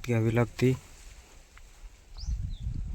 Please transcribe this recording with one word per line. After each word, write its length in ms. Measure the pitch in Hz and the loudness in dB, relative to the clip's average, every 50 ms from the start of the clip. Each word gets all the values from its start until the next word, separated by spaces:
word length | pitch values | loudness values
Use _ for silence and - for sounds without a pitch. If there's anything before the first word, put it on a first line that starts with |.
| - | 2
घ्यावी 300 | 123 120 113 110 113 110 | 2 2 4 4 4 4
लागते. 380 | 117 120 113 - - 123 127 131 127 - - - - - - - - - - - - - - - - - - - - - - - - - - - - - - - - - - - - - - - - - - | 4 2 2 2 2 4 4 4 2 -4 -14 -20 -20 -20 -20 -20 -20 -20 -20 -20 -20 -20 -20 -20 -20 -20 -20 -20 -18 -18 -18 -18 -20 -20 -18 -14 -10 -4 -4 -2 -2 -2 -6 -6 -4 -6 -4 -4 -4 -4 -4